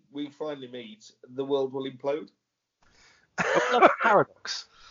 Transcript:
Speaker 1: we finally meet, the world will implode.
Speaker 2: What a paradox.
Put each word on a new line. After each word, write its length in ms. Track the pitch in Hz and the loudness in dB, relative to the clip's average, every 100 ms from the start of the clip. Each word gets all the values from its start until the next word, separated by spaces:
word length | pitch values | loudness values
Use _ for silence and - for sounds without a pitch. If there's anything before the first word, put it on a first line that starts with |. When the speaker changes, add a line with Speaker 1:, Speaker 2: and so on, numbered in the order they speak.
| _ | _
Speaker 1:
we 160 | 143 147 | -10 -10
finally 400 | - 156 143 131 | -8 -8 -8 -10
meet, 420 | 123 113 107 - - - 127 | -12 -14 -16 -20 -20 -12 -8
the 100 | 139 | -2
world 280 | 139 135 | 0 0
will 180 | 135 135 | -4 -8
implode. 380 | 131 139 151 - _ _ _ _ _ _ _ - _ _ - | -8 -4 -4 -6 _ _ _ _ _ _ _ -20 _ _ -4
Speaker 2:
What 400 | - - - 247 359 | 0 2 2 6 6
a 60 | - | 6
paradox. 640 | 233 208 143 - - - - _ - | 4 4 2 -4 -10 -10 -12 _ -20